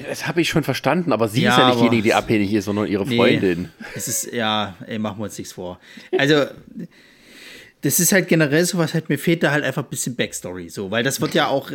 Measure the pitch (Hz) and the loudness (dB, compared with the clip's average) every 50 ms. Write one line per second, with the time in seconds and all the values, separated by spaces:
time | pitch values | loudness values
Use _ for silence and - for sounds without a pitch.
0 | 139 139 139 - - - 151 170 165 - - 170 139 - 131 - - 131 143 180 | -10 -10 -10 -8 -8 -4 -2 0 0 2 0 0 0 0 -4 -2 0 0 0 0
1 | 175 165 117 110 117 110 101 123 - 123 123 127 127 127 127 120 117 113 120 117 | 0 0 2 2 0 0 2 2 2 4 4 4 4 4 4 4 4 4 4 2
2 | 101 113 - 104 107 - 120 107 104 95 107 107 95 104 101 104 107 78 - 101 | 4 4 2 2 2 2 2 2 2 2 2 0 0 0 -2 0 0 0 0 0
3 | 196 147 120 117 117 117 117 - - 95 90 85 90 - - _ - - - - | 0 0 2 4 4 4 4 4 2 2 0 0 -4 -8 -10 _ -18 -14 -12 -10
4 | - - 120 - - - - 120 113 110 107 107 104 95 90 - - - 110 110 | -8 -6 -6 -6 -6 -6 -6 -2 -2 0 0 -2 -2 -4 -8 -14 -14 -10 -8 -6
5 | 107 107 98 104 107 98 - - 98 - - - 92 90 90 - _ - - - | -6 -6 -6 -6 -10 -10 -10 -12 -14 -14 -12 -12 -12 -12 -12 -14 _ -20 -20 -20
6 | - - - - 139 143 156 147 135 - - - - - - - 175 - _ - | -12 -6 -2 0 2 4 4 4 4 0 -4 -16 -20 -20 -16 -14 -14 -14 _ -20
7 | - _ _ _ _ - - - - - - - - - _ _ - 151 135 - | -20 _ _ _ _ -20 -20 -20 -20 -20 -20 -20 -20 -20 _ _ -4 -2 0 2
8 | 175 - 208 190 175 - 175 160 160 139 139 160 180 175 - 175 165 151 - 165 | 2 4 4 2 4 4 4 4 4 4 4 2 2 2 0 0 -2 0 0 -4
9 | 156 - 156 135 - - 170 165 175 151 143 147 135 131 127 - 131 - - 135 | -2 -2 -4 -2 2 0 0 2 2 2 2 2 0 -2 -4 -4 -6 -8 -8 -8
10 | - 139 123 - 120 104 - - - 90 90 92 87 82 - - 101 92 101 113 | -6 -6 -4 -4 -4 -4 -4 -10 -12 -10 -10 -10 -12 -12 -10 -8 -6 -2 -2 0
11 | 120 135 131 - 160 147 - 170 147 - 135 139 131 - | 0 0 -2 -2 -4 0 2 2 2 2 0 -2 -2 -4